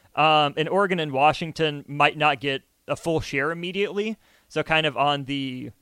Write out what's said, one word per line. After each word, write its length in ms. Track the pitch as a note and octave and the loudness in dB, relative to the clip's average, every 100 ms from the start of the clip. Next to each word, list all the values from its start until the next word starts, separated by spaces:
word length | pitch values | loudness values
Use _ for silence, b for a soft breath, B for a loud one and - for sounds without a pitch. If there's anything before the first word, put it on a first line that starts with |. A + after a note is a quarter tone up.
| b - | b 2
Um, 380 | D#3 D#3 D3 D3 | 4 6 4 0
and 120 | D#3 | 0
Oregon 300 | F#3 G3+ F#3 | 2 2 0
and 140 | D3+ | -2
Washington 720 | C3 D3 D3+ E3 D3 D#3+ D3 - | 4 4 4 -4 -2 -2 -4 -6
might 320 | C#3+ D3 D#3 | 2 2 2
not 220 | D3+ C#3 | 0 0
get 220 | C#3+ C3+ - _ - | -4 -6 -8 _ -8
a 80 | C#3+ | -6
full 240 | E3+ D#3 | -2 -2
share 320 | - C#3 D3 | -2 -2 -2
immediately. 640 | E3+ F3 F#3+ G3+ F#3+ A3 A3 b b b | -4 -6 -4 -2 -2 -4 -6 b b b
So 160 | - | -6
kind 220 | - D#3+ D#3 | 0 0 0
of 100 | A#2 | 2
on 300 | C#3+ C#3+ C3+ | 0 0 -4
the 440 | C#3 C3+ B2+ A#2+ - | -6 -6 -8 -12 -14